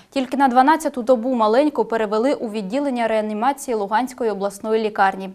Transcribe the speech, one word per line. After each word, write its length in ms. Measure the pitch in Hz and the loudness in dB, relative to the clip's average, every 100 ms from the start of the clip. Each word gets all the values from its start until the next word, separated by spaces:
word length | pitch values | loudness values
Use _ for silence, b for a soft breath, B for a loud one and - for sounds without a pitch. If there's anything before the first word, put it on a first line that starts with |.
| B | B
Тільки 260 | 277 254 269 | -6 -4 0
на 120 | 277 | 4
дванадцяту 540 | 240 262 311 302 262 | 4 4 4 0 -4
добу 320 | 220 254 240 | 2 2 2
маленьку 500 | 247 214 233 302 294 | 0 4 4 2 0
перевели 500 | 220 226 214 214 254 | -2 0 0 0 0
у 160 | 285 226 | 0 -4
відділення 580 | 214 185 262 285 240 226 | -6 -4 -2 -2 -2 0
реанімації 680 | 220 214 214 247 277 - | 0 -2 -2 -2 -2 -4
Луганської 560 | 226 202 220 254 - 233 | -4 0 -2 -2 -4 -4
обласної 540 | 196 196 196 220 220 | -2 -4 -6 -2 0
лікарні. 460 | 214 214 196 190 190 | 0 2 0 0 -8